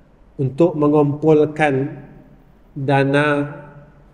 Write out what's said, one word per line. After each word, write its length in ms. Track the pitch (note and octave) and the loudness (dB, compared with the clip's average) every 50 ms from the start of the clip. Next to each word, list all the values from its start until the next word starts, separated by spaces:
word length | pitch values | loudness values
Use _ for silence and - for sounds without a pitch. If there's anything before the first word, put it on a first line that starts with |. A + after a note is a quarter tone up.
| _ _ _ _ _ _ _ - | _ _ _ _ _ _ _ -6
untuk 380 | C3+ B2+ C3 - E3+ F3+ E3 D3+ | -6 -4 0 0 0 0 2 0
mengumpulkan 1300 | D3 D3 D3+ D3+ D3 C#3+ C#3 - D#3 D#3 D#3 D3+ D3+ D3+ - - D#3 D3 C3+ C3 C#3 D#3 - - - - - - - - - - _ _ _ _ _ _ | 0 2 2 2 2 0 -2 0 2 4 4 4 2 0 0 0 0 0 0 -2 -4 -6 -8 -14 -18 -20 -20 -20 -20 -20 -20 -20 _ _ _ _ _ _
dana 800 | - C#3+ C3+ C#3 C#3 C#3 C3+ C#3 C#3 C#3+ D3 D3 C#3+ C#3+ C#3+ C#3+ - - - - - - - - - - - - | -12 -6 -2 0 0 0 2 2 0 0 0 0 0 -2 -4 -6 -10 -16 -20 -20 -20 -20 -20 -20 -20 -20 -20 -20